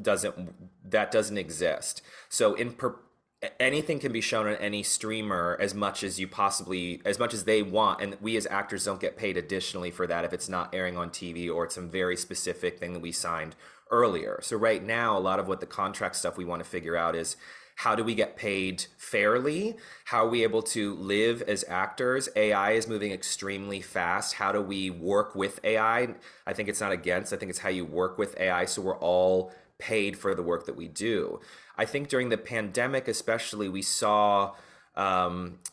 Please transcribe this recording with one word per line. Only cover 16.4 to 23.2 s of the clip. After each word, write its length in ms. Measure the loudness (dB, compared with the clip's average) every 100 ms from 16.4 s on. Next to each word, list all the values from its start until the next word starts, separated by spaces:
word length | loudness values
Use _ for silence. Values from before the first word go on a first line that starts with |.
wanna 200 | -4 -6
figure 320 | -6 -6 -2 0
out 180 | 0
is, 220 | 0 -4 -8 -12 -20 -16 -2
how 180 | 2
do 100 | 2
we 100 | 2
get 220 | 2 0 0
paid 480 | -2 0 0 -4 -8 -12
fairly? 760 | -2 2 4 4 2 0 -2 -6 -14 -16
How 220 | -2 2 4
are 20 |
we 140 | 4
able 180 | 4 2
to 300 | 0 0 -2 -2
live 440 | 0 4 4 2
as 240 | -2 -2 -2
actors? 600 | -2 -2 -2 0 0 0 2
A 160 | 4
I 200 | 4 4
is 140 | 2 2
moving 240 | -2 -4
extremely 680 | -4